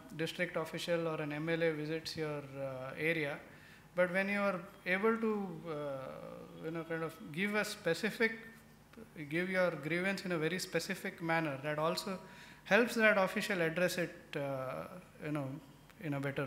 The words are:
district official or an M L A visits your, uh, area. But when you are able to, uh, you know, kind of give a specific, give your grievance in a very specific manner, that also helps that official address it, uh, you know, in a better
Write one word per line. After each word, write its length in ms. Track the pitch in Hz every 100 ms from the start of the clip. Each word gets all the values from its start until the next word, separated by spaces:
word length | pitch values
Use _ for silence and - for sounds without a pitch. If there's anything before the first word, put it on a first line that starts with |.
| - 151
district 400 | 160 - 175 170
official 520 | 160 165 180 170 165
or 60 | 156
an 100 | 151
M 160 | 147 160
L 140 | 165
A 100 | 165
visits 440 | 151 151 160 160 160
your, 260 | 156 147 139 139
uh, 300 | 135 131 131 -
area. 400 | 156 165 143 151 - - - - -
But 180 | 175 180
when 160 | 185 196
you 120 | 202
are 200 | 202 180 170 -
able 320 | 185 190 220 226
to, 320 | 220 214 190 160 165
uh, 960 | 147 147 135 135 - - 117 - 170
you 80 | 160
know, 120 | 165
kind 200 | 160 165
of 100 | 160 - -
give 220 | 147 208
a 100 | 208
specific, 680 | 202 - 170 165 208 - 226 226 - - - - - - 113 - 143
give 180 | 160 185
your 220 | 185 180
grievance 560 | 160 151 170 190 196 185
in 60 |
a 60 | 170
very 200 | 156 180
specific 640 | - 165 - 185 196 -
manner, 340 | 165 165 156 135
that 160 | 151 151
also 400 | 160 175 208 185 - - - -
helps 320 | - 202 240 233
that 200 | 214 202
official 460 | 185 214 - 190
address 340 | 165 160 175 180
it, 180 | 165 - - 151
uh, 480 | 139 135 131 151 - 180 - -
you 80 | 156
know, 140 | 151 131 151 - - - -
in 120 | 165
a 60 | 139
better 260 | 139 139